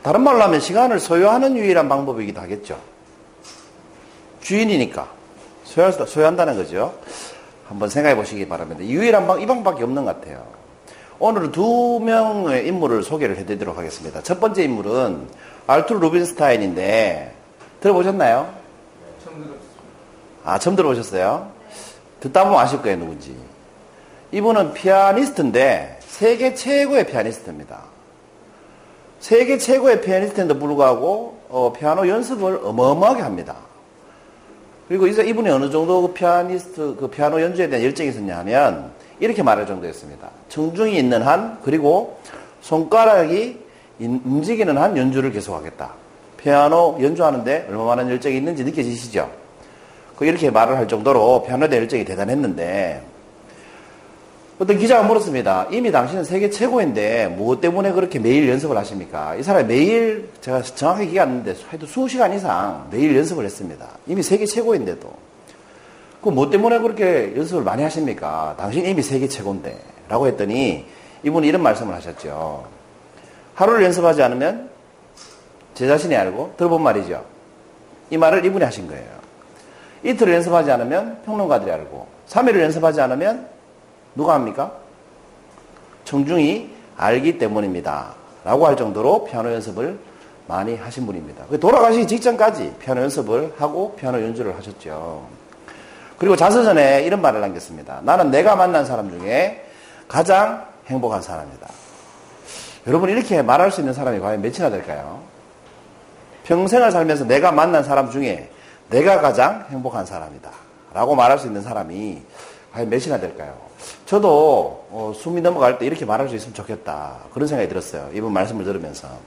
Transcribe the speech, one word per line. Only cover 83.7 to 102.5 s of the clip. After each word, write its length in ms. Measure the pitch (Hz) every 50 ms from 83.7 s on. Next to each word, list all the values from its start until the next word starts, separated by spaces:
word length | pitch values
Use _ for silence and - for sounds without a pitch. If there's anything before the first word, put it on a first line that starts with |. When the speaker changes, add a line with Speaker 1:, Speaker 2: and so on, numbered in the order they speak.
| _ - _ _ _ _ _ _ _
Speaker 1:
누가 180 | 131 151 160 160
합니까? 400 | 143 123 110 - - 139 190 - - - - - - _ _ - - - - - - _ - - - - - - - - - - - -
청중이 640 | - - 139 139 143 170 175 151 143 185 220 226 - - - - - - -
알기 400 | 82 104 117 127 135 165 170 170
때문입니다." 680 | 120 107 107 107 104 98 90 87 78 - 73 73 64 52 - - - - - - -
라고 240 | 90 113 139 165 156
할 80 | 135
정도로 480 | - 123 95 98 104 110 135 190 220 208
피아노 300 | - - 120 113 120 117
연습을 440 | 113 104 110 92 98 120 160 196 202 - - - - - - - - - -
많이 280 | 85 92 98 113 117
하신 300 | 110 - 123 123 135 127
분입니다. 400 | 107 95 87 76 73 - - - -
그, 80 | 147 147
돌아가시기 460 | 160 185 247 196 226 233 226 233 226 165
직전까지 680 | 214 233 226 247 233 233 220 226 214 - 104 - - -
피아노 240 | - 131 131 123 131
연습을 500 | 143 139 156 123 107 110 123 151 156 - -
하고 380 | 147 147 151 170 196 214 -
피아노 260 | - - 127 123 120
연주를 360 | 110 113 113 117 120 101 90 87
하셨죠. 680 | - 107 98 - - 80 78 78 82 85 80 73 67 - 64 - - - - - - - - - - - - - - - - -
그리고 180 | - 196 190
자서전에 680 | 170 165 190 208 247 233 220 190 156 143 135 139 139 147
이런 180 | 170 190 202
말을 180 | 170 143 113 107
남겼습니다. 640 | 101 98 90 85 - - 85 78 71 65 67 65 85
"나는 260 | 120 165 185 175 143
내가 280 | 131 143 170 214 208 185
만난 260 | 185 180 175 156 139
사람 260 | 123 131 113 104 98
중에 540 | 87 87 90 98 117 139 180 202 220 - - - - - - - - - - -
가장 560 | - - 165 175 190 190 208 214 - - - - - - _ -
행복한 340 | 131 131 123 117 110 95
사람이다." 480 | 85 - 90 80 76 69 67 65 - - - - - - - - - - - - - - - - - -